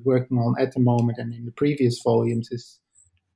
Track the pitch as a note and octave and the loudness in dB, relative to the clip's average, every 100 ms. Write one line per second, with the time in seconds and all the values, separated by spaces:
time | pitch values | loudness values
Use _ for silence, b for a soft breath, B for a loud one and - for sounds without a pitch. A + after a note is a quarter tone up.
0 | B2 B2+ B2+ B2 A#2+ B2+ C3 C3 B2 A#2+ | 0 0 0 -2 0 0 -2 2 2 4
1 | A#2+ A#2 A#2 A#2 A#2+ - D3 D3 B2+ A#2+ | 0 -2 -8 -10 -14 -2 -2 2 0 0
2 | B2+ A#2 A#2 A#2+ A#2 A#2+ - _ _ _ | 0 2 0 -2 -6 -10 -14 _ _ _
3 | _ _ _ | _ _ _